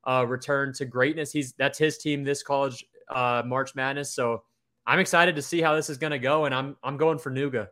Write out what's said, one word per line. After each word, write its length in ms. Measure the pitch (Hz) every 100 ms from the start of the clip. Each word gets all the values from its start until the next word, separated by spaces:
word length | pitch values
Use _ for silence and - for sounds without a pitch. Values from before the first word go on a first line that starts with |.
| -
uh, 200 | 127 120
return 480 | 127 139 139 139
to 120 | 131 131
greatness. 480 | 123 135 160 147
He's, 200 | 151 127 -
that's 180 | 139 -
his 200 | 156 147
team 260 | 156 143
this 180 | 139 139
college, 420 | - 139 139 120 - - -
uh, 300 | 131 123 120 120
March 300 | 131 135 139
Madness. 400 | 131 139 139 -
So 280 | 120 113 _ _ _ _ -
I'm 140 | 156
excited 360 | 180 170 180 151
to 60 |
see 200 | 135 170
how 140 | 160 156
this 140 | 151
is 80 | 135
gonna 200 | 151 143
go, 280 | 127 151 147
and 100 | 131
I'm, 220 | 139 139
I'm 140 | 127 139
going 240 | 160 156
for 100 | 143
Nooga. 380 | 131 143 123 101